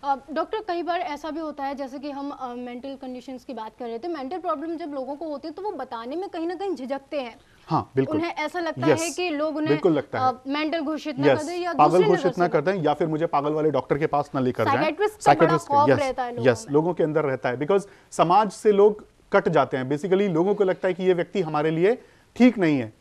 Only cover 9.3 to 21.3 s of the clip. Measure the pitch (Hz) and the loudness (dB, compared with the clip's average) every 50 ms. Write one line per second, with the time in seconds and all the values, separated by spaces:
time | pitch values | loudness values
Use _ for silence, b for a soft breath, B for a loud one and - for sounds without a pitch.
9.3 | 311 285 302 311 294 302 302 311 285 311 - 180 160 285 - - - - - 262 | -2 -2 -2 -4 -2 -2 0 0 0 2 2 2 2 2 0 -2 -4 0 0 0
10.3 | - - - 269 277 294 311 311 302 330 311 269 311 294 - 302 294 240 139 147 | -2 -2 -6 -6 -4 -4 -2 -2 -2 -2 -4 -4 -6 -6 -6 -8 -6 0 4 4
11.3 | 135 113 - 277 349 359 349 349 339 - 151 151 156 180 185 - - 175 - 185 | 4 4 2 -6 -6 -6 -4 -4 2 4 4 6 6 6 6 6 4 2 2 0
12.3 | - 180 175 175 - 160 147 165 196 196 147 147 147 147 180 160 156 151 160 165 | 0 2 0 2 2 0 0 0 -2 0 2 0 2 2 0 0 0 -2 -2 0
13.3 | - 147 139 147 151 156 151 156 143 135 - - 160 139 156 147 - 143 147 - | 0 0 0 0 -2 2 0 2 2 0 0 0 -2 0 0 0 0 0 -2 -2
14.3 | - 143 131 127 123 - 113 - - 127 139 311 302 320 403 415 - - - - | -2 -2 0 0 0 0 2 2 2 2 2 0 0 0 -2 -2 -2 0 4 4
15.3 | 294 302 - 320 320 311 - - 285 285 294 294 269 - - - - - 254 240 | 6 6 6 4 4 0 0 2 4 4 6 6 4 4 4 -2 -2 -4 -6 -6
16.3 | 240 240 117 131 120 110 - - 139 147 160 175 175 - 175 156 151 156 151 143 | -4 0 2 2 2 2 -2 0 2 2 2 2 0 0 0 0 2 0 0 0
17.3 | 131 127 - 135 123 123 147 147 190 202 190 b b b b b - - 170 160 | -2 -2 -2 -2 -2 -2 0 2 2 2 2 b b b b b 0 0 4 4
18.3 | 175 202 220 214 - - - 220 208 196 202 214 208 - - - _ _ _ _ | 6 4 4 2 -2 0 2 2 6 6 6 6 4 2 -10 -20 _ _ _ _
19.3 | - 196 196 202 165 151 135 127 - 135 127 127 143 147 - 190 185 190 202 202 | 0 2 2 4 4 4 4 4 0 -4 -2 -2 -4 -4 0 0 2 2 2 2
20.3 | 175 156 175 196 208 202 208 185 180 175 - 190 185 175 190 185 185 170 170 - | 2 2 2 2 2 2 2 0 0 0 0 -2 -2 0 2 2 2 2 0 -4